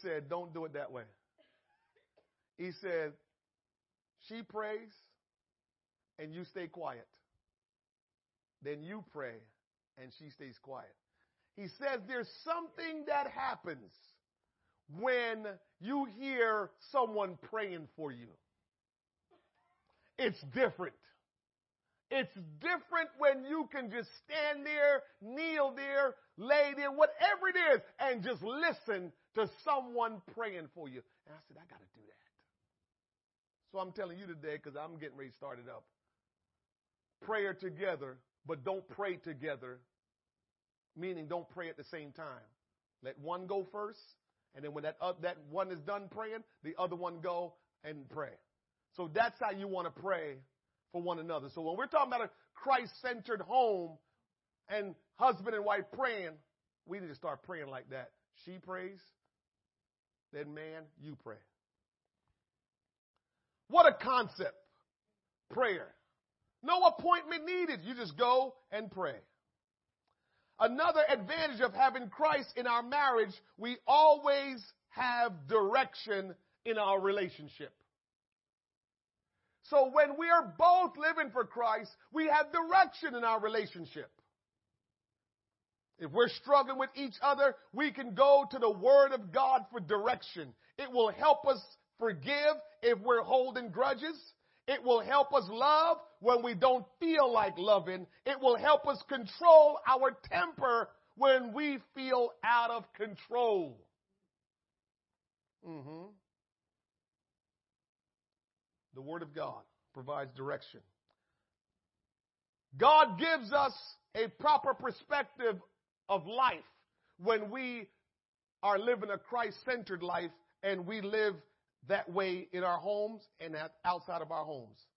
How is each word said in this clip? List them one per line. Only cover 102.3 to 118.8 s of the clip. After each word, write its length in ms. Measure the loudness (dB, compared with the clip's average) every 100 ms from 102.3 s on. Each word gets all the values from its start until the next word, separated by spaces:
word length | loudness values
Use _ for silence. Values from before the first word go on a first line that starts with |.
| -2
out 260 | 2 2 2
of 140 | -2 -8
control. 840 | -10 -10 -10 -4 0 2 2 0 -8 _ _ _ _ _ _ _ _ _ _ _ _ _ _ _ _ _ _ -18
Mm-hmm. 440 | -16 -16 -18 -20 -20 _ _ _ _ _ _ _ _ _ _ _ _ _ _ _ _ _ _ _ _ _ _ _ _ _ _ _ -18
The 60 |
Word 200 | -14 -12
of 120 | -12
God 300 | -8 -8 -8 -16 _ _
provides 400 | -16 -8 -8 -8 -8
direction. 460 | -6 -8 -10 -20 _ _ _ _ _ _ _ _ _ _ _ _ _ _ _ _ _ _ _ 4
God 400 | 8 8 8 4
gives 340 | 0 0 0
us 220 | 0 0 -2 -18 -20 _ -6
a 120 | -6
proper 480 | -2 2 2 2 -2
perspective 840 | -4 -8 -4 -2 -4 -4 -4 -4 -8 _ _ _ -4
of 200 | -2 -2
life 320 | 2 2 0 -10 _ _ _ _ -6
when 320 | 2 2 0
we 380 | -6 -6 -8 -12 _ _ _ _ _ _ _
are 160 | 0
living 320 | 2